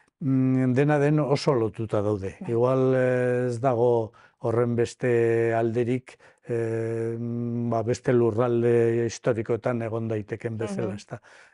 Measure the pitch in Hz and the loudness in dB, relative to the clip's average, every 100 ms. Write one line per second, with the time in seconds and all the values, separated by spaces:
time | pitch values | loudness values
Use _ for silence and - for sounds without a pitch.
0 | _ - 135 131 131 131 131 123 147 151 | _ -6 0 2 2 2 2 2 2 2
1 | 143 151 147 143 - 131 110 - 110 110 | 2 2 2 0 2 2 0 -4 -4 -2
2 | 104 104 95 - 190 117 123 131 131 131 | 0 -2 -4 -10 -4 0 2 2 2 2
3 | 127 127 123 123 123 117 135 117 123 120 | 2 0 0 -2 -2 -2 0 2 2 2
4 | 110 - - _ 120 113 120 117 117 - | 0 -8 -20 _ -2 0 0 0 -2 -2
5 | 127 117 117 117 117 113 117 113 120 127 | 0 2 2 2 2 0 0 0 -2 -2
6 | - - - _ - 117 113 113 113 113 | -6 -20 -20 _ -6 -4 -2 -4 -4 -4
7 | 117 117 117 120 120 120 117 113 110 120 | -4 -6 -6 -6 -4 -4 -2 -2 -2 -2
8 | - 123 117 104 123 120 120 120 117 117 | 2 4 4 2 0 2 4 4 4 2
9 | 117 - 135 113 113 113 127 120 113 113 | -2 -2 -2 -2 -2 -2 -2 -4 -4 -6
10 | 113 110 101 113 117 110 110 190 113 104 | -4 -6 -6 -8 -8 -6 -6 -6 -6 -8
11 | - 120 - - - | -12 -18 -18 -20 -20